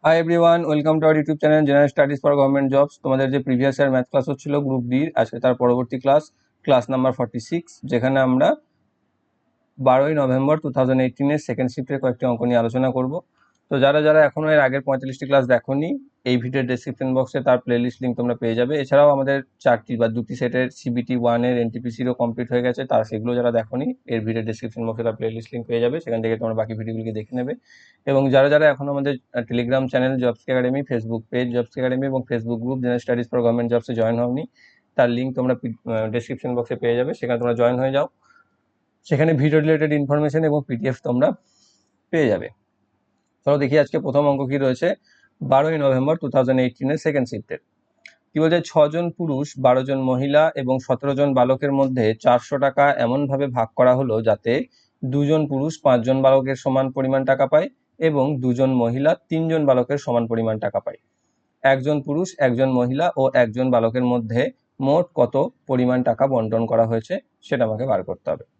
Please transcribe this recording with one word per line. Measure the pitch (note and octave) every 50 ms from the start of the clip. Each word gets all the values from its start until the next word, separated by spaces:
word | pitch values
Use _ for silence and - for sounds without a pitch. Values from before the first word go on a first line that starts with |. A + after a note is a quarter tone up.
| -
Hi | D#3+ D#3+
everyone, | E3 E3 E3 E3+ E3+ E3+ E3+ E3+ E3+ E3+
welcome | D#3+ D3+ D3+ C#3+ D#3 D#3 D#3+
to | D#3 D#3
our | D#3
YouTube | D#3 D3 D3+ D#3 D3+
channel | - D3+ D3+ D#3 D3+
General | C#3 C#3 C#3+ D3
Studies | C#3 - - D3 C#3 D3 B2+
for | - D3+ C#3+
Government | C#3+ C#3 C3+ C#3 C#3 C#3 C3+ C3+
Jobs। | C#3 C#3+ D3 - _ -
তোমাদের | C3+ C3 C3 C3+ C3
যে | C3+ C#3 C3
প্রিভিয়াস | C#3+ B2+ B2 C3+ C#3 B2+ -
ইয়ার | C#3+ C3+ C3
ম্যাথ | B2+ B2 _
ক্লাস | - C#3 C3+ C#3+
হচ্ছিল | C#3 C3+ - D3 C#3+ D3 C#3+
গ্রুপ | C3+ C3 B2+ A#2+ A#2+
ডির, | B2 C3 D3+ E3 - -
আজকে | A#2 - - A#2+ B2+
তার | B2+ B2 -
পরবর্তী | B2 B2 A#2+ B2 B2+ - C#3 B2+
ক্লাস, | C3 C3+ C#3 D3+ D3+ - _ _ _ _ _ _ _
ক্লাস | - C3+ B2 A#2 -
নাম্বার | C3+ B2+ B2+ C3 A#2+ -
ফর্টি | B2 A#2 - B2 A2+ -
সিক্স, | E3 E3+ - - - _ - C3+
যেখানে | C3+ A#2+ A#2 C3 C3+ C3+ C3
আমরা | C3 B2+ B2+ D3 F#3+ D4+ - _ _ _ _ _ _ _ _ _ _ _ _ _ _ _ _ _ _ _ _ _ _ _ -
বারোই | B2+ C3 B2+ C3 C#3 D3+ D#3+ D3
নভেম্বর | C#3 C3 B2+ C3 C3+ C#3 D3+ D#3
টু | - C#3+ B2+
থাউজেন্ড | C3+ C3 B2+ C3 C3 C3
এইটিনের | B2+ B2+ - C#3 C#3 D3 D3+ -
সেকেন্ড | - A#2+ C3 B2+ B2+
শিফটের | - - B2+ - C#3 C3+
কয়েকটি | C3+ B2+ A#2+ _ C#3 B2+
অঙ্ক | A#2+ A2+ B2 A#2+
নিয়ে | B2 A#2+
আলোচনা | A#2 A#2 A2+ B2+ C3 C3 B2
করব। | C3 B2+ B2+ D3 F3+ _ _ _ _ _ _ _ _ _ _
তো | D#3+ C3+ C3
যারা | C#3 C#3+ D3+ D3+
যারা | D#3 D3+ D#3 D3+ C#3
এখনো | _ D#3 D#3 D#3 D#3
এর | D3 C#3
আগের | C3 C3 C#3 C3
পঁয়তাল্লিশটি | C#3 C3+ B2+ C3 C3 C3 - C#3+ C3
ক্লাস | C#3+ C#3 B2+ A#2+ B2+
দেখোনি, | A#2 _ - C3+ C#3 D#3 F3 C#4 C4+ - _ _ _ _ B2+
এই | B2+ B2
ভিডিওর | A2+ B2 B2+ C#3 B2 A#2+
ডেসক্রিপশন | B2+ A#2+ - C#3 A#2+ _ C3+ C3 C3
বক্সে | C3 C3 - - C#3 A#2+
তার | C#3 B2+ A#2+ _
প্লেলিস্ট | - A#2+ A#2+ A#2+ B2 - _
লিংক | C3 B2 A#2 -
তোমরা | A#2+ B2 A#2+ A#2+
পেয়ে | C3+ A2+ A2+ A#2
যাবে। | B2 C3 D3+ D3
এছাড়াও | C3+ C3 C#3+ C#3+ D3 D3 C#3
আমাদের | C#3 C3+ C3+ C#3 C#3 C3 _ _ _ -
চারটি | C3+ A#2+ A#2 - - B2 A2+
বা | A#2 A2 A2+
দুটি | A#2+ A2 - C3 B2
সেটের | C3 A#2+ B2+ B2+ B2+ B2+ - -
সিবিটি | - B2+ A#2+ B2 A#2+ - B2+ A#2+
ওয়ানের | A#2 A#2+ A#2 A#2 A#2+ B2 B2 A#2+ A#2
এনটিপিসিরও | A2+ A2+ A#2+ B2+ A#2+ A2+ - B2 B2+ B2 -
কমপ্লিট | A#2+ A#2 A2+ B2 B2 A#2
হয়ে | B2+ B2 B2
গেছে, | B2+ B2 - C3+ C3
তার | - A2+ A2 A2
সেগুলো | C3 G#2+ A2 A#2+ A#2+ B2
যারা | A#2+ A#2+ A#2 A2+
দেখোনি, | A2 A2 - B2 C3+ B2 B3+ _ _ -
এর | A#2+ A2+ G#2+
ভিডিও | A2 A2+ A2+ A2 A#2
ডেসক্রিপশন | A2+ - - A2 A2+ A#2+ A#2
বক্সে | A2+ A2 A2+ A2+
তার | A2+ A2 A2
প্লেলিস্ট | A2+ A2+ A2+ A2+ A2+ -
লিংক | - A#2+ A2+ -
পেয়ে | A#2 A#2 A#2+
যাবে, | A#2+ C#3 E3 D#3
সেখান | - A#2 A2+ A2+
থেকে | A2+ A2+ A2
তোমরা | A#2 A2+ A2 A2+
বাকি | A2 A2+ A2+ A2
ভিডিওগুলিকে | G#2+ A2+ A2+ A2 A2 A2+ G#2+ G#2+
দেখে | G#2+ _ B2+ B2+
নেবে। | B2 C3+ - - _ _ - - _ _ _ _ _
এবং | C3+ C#3 C3+ C3+ C3+ B2+
যারা | C3 C3+ C#3+ D3
যারা | D3+ D#3 D3+
এখনো | C3+ C3 C#3 C#3+ C#3
আমাদের, | C#3+ C#3 C#3+ C#3
আহ, | B2+ _ _ - B2 A#2+ -
Telegram | A#2+ A#2+ A#2+ A#2+ C3+ C3 C3 B2+
চ্যানেল | - B2+ B2+ C3 C3+ B2+
জবস | B2 B2 A#2+ _ _ -
একাডেমি, | C3 B2+ B2 B2+ C3 C#3+ C#3 -
Facebook | C3 A#2 A2 A2+ A#2 A2+ A2+ _
পেজ | - B2 B2+ B2 A#2+
জবস | B2 A#2 - _ C3
একাডেমি | B2+ B2+ B2+ C3 C3+ C#3
এবং | C3 C3 A#2+ _
Facebook | B2 A#2 A2+ A#2 A#2+ A2+ A#2
গ্রুপ | B2 C3+ C3 B2
General | B2 A#2+ A#2+ -
Studies | - A#2+ A#2+ A#2+ A2+
for | - B2 A#2
Government | A#2 A#2 A#2+ A#2+ A#2
Jobs-এ | A#2+ A#2 A2+ - A#2+ A2+
জয়েন | A2+ A2+ A#2 A#2
হওনি, | A#2+ B2 B2+ C#3+ E3 - _ _ _ _ _ _ _ _ _
তার | - B2+ A#2+ A#2+
লিংক | A#2+ B2+ C3 B2+ B2+
তোমরা | B2 C3 B2 A2+
পি-, | - A#2 A2 _ _
আহ, | A#2 A2+ A2 A2 A2 A2+
ডেসক্রিপশন | A#2+ A#2 - C3 - - C3 B2
বক্সে | B2 A#2 - B2 G#2+
পেয়ে | - A#2 A#2 A#2+
যাবে, | B2+ D3 E3 -
সেখানে | - B2 A#2+ A#2
তোমরা | A#2+ A#2+ A#2 A#2
জয়েন | A#2+ A#2+ B2+ B2
হয়ে | C3 C3+ C3+
যাও। | C#3 D#3 - _ _ _ _ _ _ _ _ _ _ _ _ _ _ _ _ _ _ _
সেখানে | - D#3 C3 D#3 E3 D#3+ B2+
ভিডিও | C#3 D3+ D3 D#3 D3+
রিলেটেড | D#3 D#3+ D3 D#3 D3+ D3+ D3
ইনফরমেশন | C#3+ C3 C#3+ D3 D3+ D3 C3+ D#3+ D#3+ D3+
এবং | C#3+ D3+ C3+ -
পিডিএফ | B2+ A2+ - C3+ B2 - _ -
তোমরা | B2 B2 C#3+ - G3 - _ _ _ _ _ _ _ _ _ _ _ _ _ _
পেয়ে | - E3 D3 A#2
যাবে। | G2+ F2 - - - _ _ _ _ _ _ _ _ _ _ _ _ _ _ _ _ _ _
চলো | C#3 C#3+ C#3+
দেখি | C#3+ C3 C#3+ D#3 C#3+
আজকে | - - D#3 -
প্রথম | C#3+ B2 C#3+ D3 C#3+
অঙ্ক | C#3 C3+ C#3 B2+
কি | C#3 C#3 C#3
রয়েছে, | C3 B2+ - E3+ F3 - _ _ _ _ _ _ _ _ _
বারোই | D#3+ B2+ C3+ C3+ D3 D#3+ E3 D3+ C#3+
নভেম্বর | C#3 C3 B2+ C3 C#3+ E3 F3
টু | - C3 -
থাউজেন্ড | C3+ B2+ B2+ C3 C3 B2+
এইটিনের | B2 - _ C#3 C3 D3+ D#3 -
সেকেন্ড | D#3+ C#3+ C#3 B2 B2
শিফটের। | A#2+ G#2 - _ D#2+ - _ _ _ _ _ _ _ _ _ - _ _ _ _
কি | _ D3+
বলছে, | D#3+ D#3+ E3+ F3 E3 -
ছজন | - E3 D3+ D3 D3+ E3+ F3 E3+ E3 -
পুরুষ, | E3+ D#3 C#3 C3 D3 D3 - C3 C3
বারো | B2+ B2 C3 C3 C3+
জন | C#3 C3+ C3 C3
মহিলা | C3 B2+ C#3 C#3 C#3+ D3+ D#3 D#3+ D#3 D3
এবং | C3 B2+ C3 B2+ -
সতেরো | - B2+ A#2+ - C#3 C#3 C3+
জন | C#3+ C#3+ C3+ C3
বালকের | B2 B2+ C3 C3 D3+ C#3 C#3 C#3
মধ্যে | C#3 C3+ C3 B2+ A2 A2 A2 - -
চারশো | B2+ B2 A#2+ - - C#3+ C3+ C#3
টাকা | C#3 C3+ - C#3+ C#3+ C#3 - A#2+
এমনভাবে | A#2 B2 C#3 C#3+ C3+ C#3 C3+ C#3+ C3+ B2
ভাগ | B2+ A2+ - _ -
করা | B2+ B2+ B2+ C3
হলো | C#3 B2 A2 A2 A2 A2+
যাতে | G#2 - _ A#2 A#2+ D3 B3+ _ _ _ _ _ _ _
দুজন | - B2 C3 C#3+ C#3+ C#3+ D#3+ D#3 D3+ C#3+
পুরুষ | C3+ C3 C#3 D#3+ D#3 - -
পাঁচজন | C#3+ B2+ A#2+ A2+ B2+ C3 C3+ C3+
বালকের | C3 C3+ C3+ C3 C3+ C3 - -
সমান | C#3 C3 C3 C3+ C3 C3
পরিমাণ | C#3 C3 C3 C3+ C3+ C3+ C3+
টাকা | C3+ C3 C#3 -
পায় | D3+ D3+ F3+ C#4 _ _ _ _ _ _
এবং | D#3+ D#3+ D3+ C#3+ C3 C#3+ D3+ B2+
দুজন | B2+ B2+ A#2+ B2 C3+ C3+ C3 B2
মহিলা | A#2 A#2 A#2+ C3 C#3 D#3 F3 - _ _
তিনজন | E3+ D#3+ E3 E3 E3 D#3+ D3 C#3
বালকের | B2+ B2 B2 - C#3+ C#3+ -
সমান | C#3+ A#2+ A#2 A#2 A2+
পরিমাণ | A#2 A2+ A2+ A2+ A2 G#2+ -
টাকা | G#2 - A#2 _
পায়। | - - _ _ _ _ _ _ _ _ _ _ _ _ _ -
একজন | C#3 C3+ C3 B2+ D3 D3+ D3 C3+
পুরুষ, | D3+ C#3+ D#3+ F#3 F#3 - - C#3+
একজন | B2+ A#2+ A#2+ C3+ C3+ B2+ B2
মহিলা | B2 B2 C3 C#3+ E3+ E3+ - -
ও | C3 C3+ - C3
একজন | A#2+ A2+ A2 B2 B2+ C3 B2
বালকের | A#2 A2+ A2+ A2+ B2+ B2+ B2
মধ্যে | B2 A#2+ A2+ A2 A2+ B2 C#3 - - _ _ _ _ - C3+
মোট | C#3 D3 E3 F3 - _ -
কত | B2 A2 - C3+ D#3 A#3+ _ _ _ -
পরিমাণ | C3 B2 B2+ B2 B2+ B2+ B2 A#2+
টাকা | A2+ - C#3 C#3 C3
বন্টন | A#2+ A2 A2 A2+ A2+ A#2 A2
করা | A#2 A2+ A2+ A2
হয়েছে | A#2 A2+ A2 - F3+ G#3 _ _ _ _ _
সেটা | - D3 B2 A#2+ A2
আমাকে | A2 G#2+ B2+ C3+
বার | G#2+ F#2 F2 -
করতে | F#2 - _ -
হবে। | D#2 - - _ _